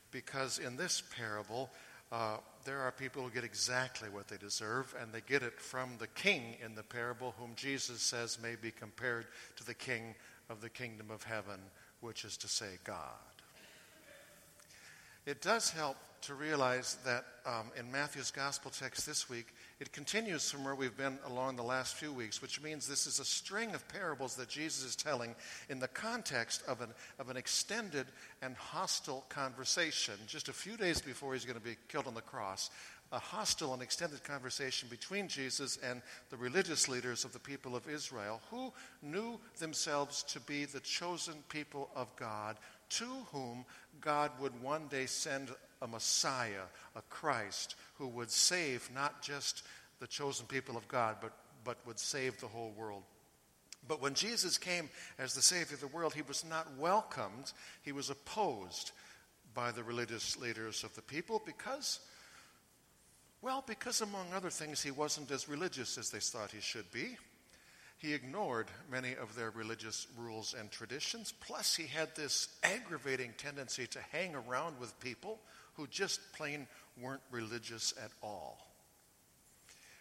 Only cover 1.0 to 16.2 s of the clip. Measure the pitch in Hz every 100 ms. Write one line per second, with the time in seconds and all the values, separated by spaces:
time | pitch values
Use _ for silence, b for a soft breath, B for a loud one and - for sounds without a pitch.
1 | - - 113 107 104 113 131 B B B
2 | - 117 110 107 - - 135 139 131 -
3 | 131 139 123 117 117 104 - 127 127 -
4 | 110 101 98 101 101 - 110 120 131 -
5 | 117 110 110 139 123 - - 131 127 117
6 | 110 - 190 180 117 117 113 110 107 120
7 | 120 120 127 113 120 113 135 135 - 117
8 | - 120 117 113 117 117 113 110 110 -
9 | 123 117 113 B B - 113 117 - 120
10 | 113 107 B B - 110 113 - 123 110
11 | 107 110 - 110 98 98 98 B B B
12 | 120 110 107 - 107 - 107 92 - 95
13 | 71 57 - - - - - - - -
14 | - - - - - - B B B B
15 | B B - 143 175 226 - 160 151 135
16 | - -